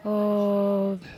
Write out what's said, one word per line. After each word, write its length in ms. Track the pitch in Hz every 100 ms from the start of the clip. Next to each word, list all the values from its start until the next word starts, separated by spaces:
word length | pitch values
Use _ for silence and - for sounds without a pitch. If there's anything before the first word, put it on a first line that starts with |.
Э, 920 | 208 208 208 208 202 202 202 202 196 190 -